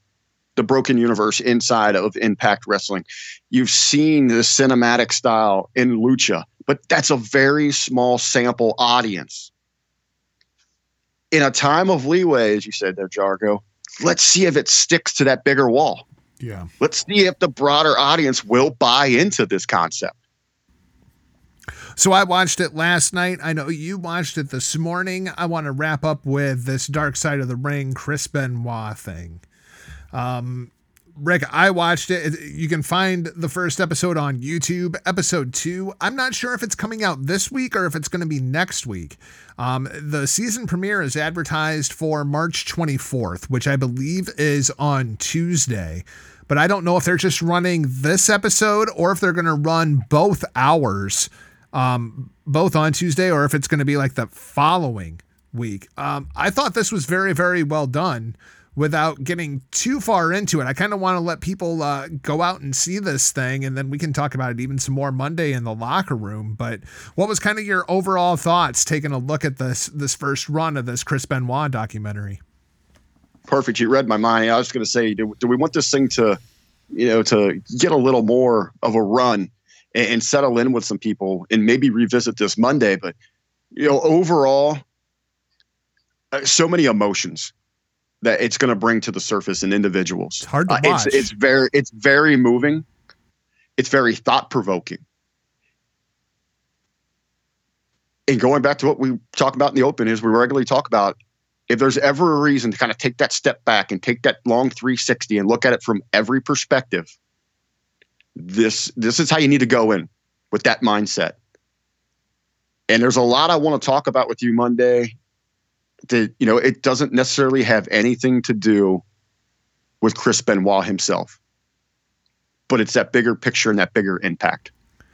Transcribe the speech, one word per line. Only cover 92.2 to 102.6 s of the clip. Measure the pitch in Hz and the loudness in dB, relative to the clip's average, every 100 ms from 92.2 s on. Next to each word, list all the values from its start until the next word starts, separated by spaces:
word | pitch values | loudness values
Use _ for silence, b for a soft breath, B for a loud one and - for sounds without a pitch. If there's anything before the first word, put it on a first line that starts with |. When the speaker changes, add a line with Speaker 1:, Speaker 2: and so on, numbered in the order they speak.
| 156 135 | 6 6
Speaker 1:
moving. | 123 120 143 156 160 _ _ _ _ _ _ _ _ - | 4 4 2 0 -4 _ _ _ _ _ _ _ _ -6
It's | - | 0
very | 139 120 | 2 2
thought-provoking. | 113 - 123 - 127 98 90 - 85 _ _ _ _ _ _ _ _ _ _ _ _ _ _ _ _ _ _ _ _ _ _ _ _ _ _ _ _ _ _ _ _ - | 0 0 0 0 -4 -2 -4 -6 -14 _ _ _ _ _ _ _ _ _ _ _ _ _ _ _ _ _ _ _ _ _ _ _ _ _ _ _ _ _ _ _ _ -2
And | 127 | 2
going | 123 143 | 2 4
back | 139 143 | 2 2
to | 135 | 0
what | 143 | 0
we | 131 117 _ - | -2 -4 _ 0
talk | 135 | 0
about | 127 143 | 2 2
in | 135 | 4
the | |
open | 131 - 113 | 2 2 -2
is | 113 | 0
we | 113 | 2
regularly | 113 123 139 | 4 4 0
talk | 123 127 - | 0 0 2
about, | 110 98 - _ _ _ _ - | 2 2 -2 _ _ _ _ -4
if | 117 | 2
there's | 135 135 | 2 2
ever | 143 139 175 147 | 2 2 2 4
a | |
reason | 147 139 | 2 2